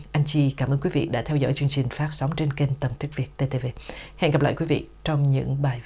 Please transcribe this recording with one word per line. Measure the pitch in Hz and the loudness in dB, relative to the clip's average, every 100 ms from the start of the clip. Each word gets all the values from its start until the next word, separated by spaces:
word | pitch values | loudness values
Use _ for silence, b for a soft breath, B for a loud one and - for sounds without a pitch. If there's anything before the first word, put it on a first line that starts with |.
| - | 0
Anh | 151 | 0
Chi | 143 151 139 | 2 4 2
cảm | - 131 | 2 0
ơn | 139 | 2
quý | 180 | 2
vị | 147 - | 0 0
đã | 117 | -2
theo | 113 151 | 0 0
dõi | 123 | 2
chương | - 143 | 2 0
trình | 139 123 | 0 -2
phát | - 151 | -2 -4
sóng | 151 135 170 | -2 -2 0
trên | 151 | -2
kênh | 139 139 135 | 0 0 0
Tâm | 131 117 | -2 -4
Thức | 143 - | -8 -6
Việt | 131 - | -6 -2
T | 139 | -2
T | 131 | -2
V. | 123 - B B B B | -4 -6 B B B B
Hẹn | 165 | 2
gặp | 143 | 4
lại | 139 | 2
quý | - 160 | 2 0
vị | 147 - - | 0 -2 -8
trong | 160 147 143 | -2 2 2
những | 135 127 139 | 2 0 0
bài | 139 120 | 0 -2